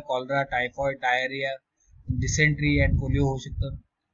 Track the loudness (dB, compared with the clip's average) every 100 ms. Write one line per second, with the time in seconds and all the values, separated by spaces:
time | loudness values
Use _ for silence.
0 | 0 -4 -2 -2 -2 -2 -4 -2 -4 -2
1 | 0 0 0 -4 -6 -6 _ _ _ -10
2 | -6 -2 0 2 2 2 2 4 4 2
3 | 2 2 2 0 -6 -6 -6 -8 -16 _
4 | _